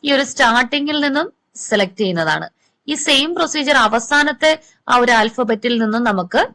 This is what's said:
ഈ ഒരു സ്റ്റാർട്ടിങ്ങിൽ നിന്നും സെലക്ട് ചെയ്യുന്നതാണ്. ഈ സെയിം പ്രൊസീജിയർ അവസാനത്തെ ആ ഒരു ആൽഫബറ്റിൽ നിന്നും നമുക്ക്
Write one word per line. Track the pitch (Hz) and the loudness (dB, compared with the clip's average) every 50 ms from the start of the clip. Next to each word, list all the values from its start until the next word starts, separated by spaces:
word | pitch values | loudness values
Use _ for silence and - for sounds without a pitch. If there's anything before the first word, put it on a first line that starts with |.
| - | 0
ഈ | 294 277 269 | 0 0 0
ഒരു | 277 269 | 0 -2
സ്റ്റാർട്ടിങ്ങിൽ | - - 269 233 226 240 254 240 285 294 285 294 302 302 285 | 0 0 2 4 4 2 2 0 -2 -4 -2 -2 -2 -2 -2
നിന്നും | 285 269 294 330 - _ _ _ _ _ - - - | 0 -2 -2 -4 -4 _ _ _ _ _ -16 -8 -4
സെലക്ട് | 226 208 202 190 190 - 214 | 0 0 0 -2 -2 -4 -2
ചെയ്യുന്നതാണ്. | 185 180 170 165 160 151 147 165 - _ _ _ _ _ _ _ - | -2 0 0 0 0 0 -2 -4 -10 _ _ _ _ _ _ _ -8
ഈ | 294 320 - | -6 -6 -2
സെയിം | - 294 269 277 320 349 370 | 0 0 0 0 0 -2 -4
പ്രൊസീജിയർ | 339 302 - 311 285 269 294 262 233 214 | -4 -4 -2 -4 -2 2 2 2 2 2
അവസാനത്തെ | 220 240 233 - 294 294 294 294 294 - - 311 311 311 _ _ _ _ _ - | 0 -2 -2 0 0 0 2 0 -2 0 0 0 0 0 _ _ _ _ _ 0
ആ | - 247 240 | 2 2 4
ഒരു | 240 240 226 | 4 4 4
ആൽഫബറ്റിൽ | 214 226 226 - 254 214 226 214 - 247 240 226 226 | 2 0 0 -4 -2 -2 -2 -2 0 -2 0 0 0
നിന്നും | 214 214 233 240 233 | 0 0 0 0 0
നമുക്ക് | 208 185 180 180 - 254 392 - | 0 -2 -4 -2 0 0 0 0